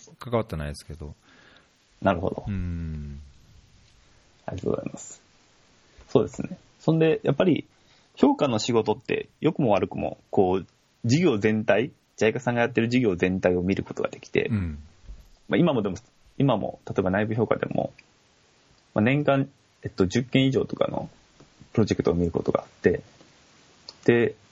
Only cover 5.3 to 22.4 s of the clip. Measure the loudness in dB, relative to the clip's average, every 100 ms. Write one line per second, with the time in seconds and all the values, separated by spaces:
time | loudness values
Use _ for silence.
5.3 | _ _ _ _ _ _ -20 0 0 0
6.3 | -6 -12 -12 _ _ 0 2 2 0 0
7.3 | 0 2 0 -4 _ _ _ _ 2 4
8.3 | 4 0 0 0 0 0 -2 -2 -6 -6
9.3 | -2 -2 0 2 2 0 -4 -6 -8 _
10.3 | 2 2 2 -4 _ _ _ 0 2 4
11.3 | 2 2 2 2 2 0 -6 _ 0 0
12.3 | 0 -2 0 0 2 2 2 2 2 0
13.3 | 2 2 2 0 -2 -4 -6 -6 -8 -4
14.3 | -2 -2 -2 -4 -8 -14 -20 -20 -20 -20
15.3 | _ -4 2 2 2 -2 -6 -14 _ _
16.3 | -2 0 0 -4 -10 -10 -4 0 0 0
17.3 | 0 0 0 -2 -4 -6 -8 -20 _ _
18.3 | _ _ _ _ _ _ 0 2 2 2
19.3 | 0 0 _ _ _ -8 -2 0 0 0
20.3 | 2 2 2 -2 -2 -2 -4 -10 -16 _
21.3 | _ -20 -20 -6 0 0 2 0 2 0
22.3 | 0